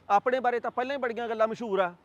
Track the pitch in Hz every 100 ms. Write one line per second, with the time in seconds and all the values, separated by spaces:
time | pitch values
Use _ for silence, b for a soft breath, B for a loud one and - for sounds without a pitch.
0 | - 202 254 254 247 240 226 - 254 277
1 | 247 226 233 220 220 220 233 190 180 180